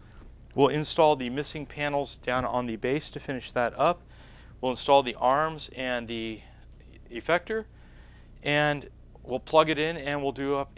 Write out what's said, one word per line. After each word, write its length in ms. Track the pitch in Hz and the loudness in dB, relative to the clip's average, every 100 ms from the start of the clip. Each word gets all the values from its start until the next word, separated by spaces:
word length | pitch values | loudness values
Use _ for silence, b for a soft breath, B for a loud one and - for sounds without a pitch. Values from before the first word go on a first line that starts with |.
| b b b b - 127 | b b b b -4 4
We'll 140 | 135 | 4
install 460 | 151 147 - 156 143 | 4 0 6 6 4
the 140 | 123 | -2
missing 360 | 135 143 156 139 | -4 -6 -8 -10
panels 500 | 147 147 143 135 - | -6 -2 -2 -4 -6
down 280 | - 127 120 | -2 -2 0
on 220 | 123 123 | -2 -2
the 100 | 113 | -2
base 320 | 123 147 - | -2 -2 -4
to 80 | 139 | -10
finish 320 | - 127 - | -8 -8 -4
that 260 | 127 117 127 | -2 0 2
up. 240 | 156 175 B B B B B B | 0 0 B B B B B B
We'll 100 | 127 | -4
install 320 | 120 - 139 | -2 6 6
the 120 | 127 - | 6 2
arms 540 | 123 139 156 156 - - | 2 4 2 -4 -10 -6
and 320 | 127 123 113 | -4 -4 -4
the 320 | 117 113 110 b b - - - - - | -6 -6 -8 b b -20 -20 -20 -20 -14
effector, 540 | 120 - 175 175 220 214 b b b b b b b | -6 0 0 0 -6 -6 b b b b b b b
and 480 | 143 147 147 147 - - - - | 0 2 2 0 -8 -18 -20 -18
we'll 180 | - 123 | -6 -6
plug 300 | - 156 160 | 4 4 6
it 80 | 147 | 2
in 200 | 156 170 | -2 -4
and 260 | 139 147 | -4 -2
we'll 80 | 139 | -2
do 240 | 131 139 139 | -2 -2 -2
up 160 | 139 | -4